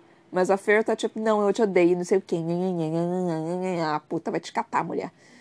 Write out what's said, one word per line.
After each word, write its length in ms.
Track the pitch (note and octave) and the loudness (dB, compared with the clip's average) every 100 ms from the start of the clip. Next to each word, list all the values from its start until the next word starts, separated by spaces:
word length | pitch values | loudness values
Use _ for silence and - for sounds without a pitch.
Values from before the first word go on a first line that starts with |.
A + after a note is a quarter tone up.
| _ _ _ | _ _ _
Mas 200 | F3+ F#3 | 0 2
a 60 | F#3+ | 2
Feyre 280 | - G#3 | 4 2
tá 120 | A3 G#3+ | 2 -2
tipo, 220 | A3 A3 | -4 -2
"Não, 280 | A3 G#3+ G3+ | 0 2 2
eu 60 | |
te 100 | G3+ | 2
odeio, 340 | A3 F#3 F3 F3+ | 2 4 4 4
não 80 | |
sei 140 | F3+ F#3+ | 2 -2
o 20 | |
quê. 140 | - E3+ | 0 -4
Nhan, 360 | E3 F3 F#3 | -2 -2 -2
nhan, 180 | F3 D#3 | -2 -2
nhan, 0 | |
nhan, 360 | E3 F3 F#3 F3+ | -2 -2 -2 -2
nhan, 180 | D#3+ | -2
nhan, 320 | D#3+ F3+ F#3 F3 | -4 -4 -4 -2
nhan. 180 | D#3+ | -2
Ah, 60 | D3+ | -4
puta, 300 | - E3 A3 | -4 -6 -4
vai 100 | E3 | -6
te 120 | - | -6
catar, 320 | - - C4 | -8 -4 -4
mulher." 280 | E3 G#4 - - - - | -4 -6 -8 -12 -20 -20